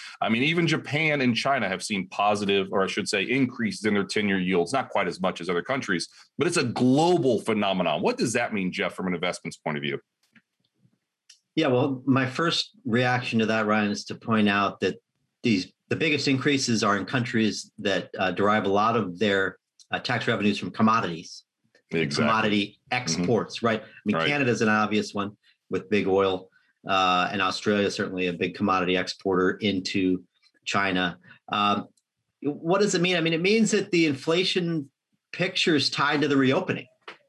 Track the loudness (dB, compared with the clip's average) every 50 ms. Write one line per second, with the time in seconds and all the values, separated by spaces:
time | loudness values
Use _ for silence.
0 | -18 -14 -8 -4 -2 0 0 0 0 0 0 0 0 0 0 -2 -4 -4 -2 -2
1 | 0 0 0 2 2 2 2 2 0 0 0 0 0 -2 -4 -4 -4 -4 -4 -4
2 | -4 -6 -2 0 2 2 2 2 2 2 2 2 2 0 0 0 0 0 -2 -4
3 | -4 -2 -2 -2 0 0 0 0 0 0 -2 -2 -4 -4 -4 -2 -2 0 2 0
4 | 0 0 -2 -2 0 0 0 0 0 0 2 0 0 0 -2 -4 -4 -2 -2 -2
5 | -2 -2 -4 -2 -2 -4 -4 -4 -4 -4 -2 -2 -2 -2 -4 -4 -2 -2 -2 -4
6 | -4 -6 -14 -20 -20 _ _ -4 -2 -2 0 0 -2 -2 0 2 2 4 4 4
7 | 4 4 4 4 4 2 2 0 0 -2 -2 0 0 0 0 0 0 0 0 0
8 | 0 -2 0 0 -2 -2 0 -2 -2 -2 -2 -2 -4 -4 -2 -2 -4 -4 -4 -4
9 | -4 -4 -4 -2 -2 -4 -4 -6 -8 -12 -12 -8 -6 -6 -6 -4 -4 -6 -6 -8
10 | -10 _ _ _ _ _ _ _ _ _ _ _ _ _ _ _ _ _ _ _
11 | _ _ _ _ _ _ -20 _ _ _ -2 0 0 2 2 2 2 0 -2 -4
12 | 0 0 2 2 2 -2 -2 -2 -2 0 0 -2 -4 -6 _ _ -6 -2 0 2
13 | 2 2 0 0 -2 -2 0 0 0 2 0 0 2 2 2 2 2 0 -2 -4
14 | -8 -12 -12 -10 -4 0 2 4 4 4 4 2 0 0 -2 -2 -2 -2 -2 -4
15 | _ _ _ _ _ _ _ _ 0 2 2 2 0 -4 _ _ _ -6 -4 -2
16 | 0 0 0 0 0 0 0 2 2 2 0 0 0 0 0 2 2 2 0 0
17 | -2 -2 -2 -2 -2 0 0 0 2 0 0 -4 -10 -14 _ -6 -2 -2 -2 -2
18 | -2 -6 -6 -2 -2 -2 0 2 2 4 4 2 2 2 2 2 2 2 2 0
19 | 0 -2 -2 -2 0 2 2 2 0 -2 -4 -10 _ _ _ _ -14 -8 -8 -6
20 | -4 -2 -4 -2 -2 -2 -2 0 0 0 0 -2 -4 -6 -2 2 2 4 4 2
21 | 0 -2 -6 -8 -12 -16 -18 -20 -20 _ _ _ _ _ _ _ _ -6 -2 -2
22 | -2 -2 0 0 0 2 2 2 2 2 2 0 0 -2 -8 _ _ -4 -4 -4
23 | -2 -4 -4 -2 0 0 2 0 0 -4 -6 -4 -2 0 -2 -2 -4 -10 -18 -10
24 | -4 -2 0 0 2 0 0 0 2 0 2 2 2 2 4 2 2 2 0 -2
25 | -2 -2 -4 -6 -6 -6 -8 _ _ _ _ _ _ -6 -6 -6 -4 0 0 0
26 | 2 2 2 4 2 2 0 -2 -6 -12 _ _ _ _ _ _ -4 -2 0 2
27 | 4 4 4 2 2 0 0 0 0 0 -2 -2 0 0 2 2 2 0 0 -2
28 | -4 -4 -4 -2 -2 -2 -2 -2 -4 -4 -4 -2 0 0 2 2 2 2 0 0
29 | 0 -4 -6 -6 -2 0 2 2 2 2 0 0 -2 -2 -2 -2 -4 -4 -2 0
30 | 2 2 0 0 -4 _ _ _ _ _ _ _ -8 -4 -2 0 0 0 0 0
31 | 0 -2 -4 -6 _ -20 -20 _ _ -6 -2 0 2 2 2 0 -2 -10 _ _
32 | _ _ _ _ _ _ _ -8 -6 -6 -6 -4 -2 0 2 2 2 2 2 2
33 | 0 2 2 2 0 0 0 0 2 2 4 4 4 2 2 0 0 2 2 2
34 | 4 4 2 -2 0 0 0 2 2 0 0 -2 -2 -2 -2 -4 -4 -8 _ _
35 | _ _ _ _ _ _ -6 -4 -4 -2 -2 0 2 2 2 2 2 0 -2 0
36 | 0 0 2 2 2 2 4 4 4 4 2 2 0 -2 -4 -6 -6 _ _ _
37 | -20 -20 -20 -20 _